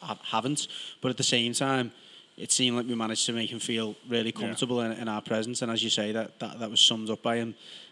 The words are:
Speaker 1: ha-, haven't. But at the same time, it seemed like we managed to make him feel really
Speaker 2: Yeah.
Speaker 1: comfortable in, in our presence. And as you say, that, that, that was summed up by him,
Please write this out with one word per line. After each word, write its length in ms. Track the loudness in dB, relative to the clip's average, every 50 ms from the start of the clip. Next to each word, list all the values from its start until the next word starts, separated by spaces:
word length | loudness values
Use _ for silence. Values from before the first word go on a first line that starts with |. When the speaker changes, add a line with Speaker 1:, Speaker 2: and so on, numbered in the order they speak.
Speaker 1:
ha-, 160 | -8 -8 -8 -8 -4
haven't. 440 | 0 0 0 2 2 0 -2 -4 -4 -8 -12 -12 -14 -8 -4
But 80 | -2 -2
at 60 | 0
the 60 | 2
same 320 | 2 4 4 4 4 2 2
time, 380 | 2 2 2 4 2 2 0 -4 -12 -20 -20 -20 -20 -20 _ _
it 160 | -10 0 2
seemed 240 | 2 4 4 4 2
like 100 | 2 0
we 80 | 0 -2
managed 320 | 0 0 0 0 0 0
to 60 | 0
make 180 | 0 -2 -2 -4
him 80 | -4 -6
feel 380 | -4 -2 0 0 0 -2 -6 -8 -6 -2
really 240 | 0 0 0 0 -2
Speaker 2:
Yeah. 120 | -4 -4
Speaker 1:
comfortable 340 | -4 -2 -2 -2 0 0 0
in, 120 | 0 0
in 160 | -2 -4 -4 -4
our 120 | -4 -4
presence. 400 | -2 0 0 0 0 -2 -2 -2
And 120 | -2 0
as 100 | 0 0
you 80 | 0 2
say, 220 | 2 0 0 0
that, 260 | -2 -2 -4 -4 -8 -10
that, 220 | -10 -10 -8 -8
that 100 | -8 0
was 100 | 4 6
summed 300 | 6 6 6 2 0 -2
up 100 | -4 0
by 140 | 0 0 2 2
him, 180 | 0 -4 -6 -10 -16 -20 -18 -20 -20 -20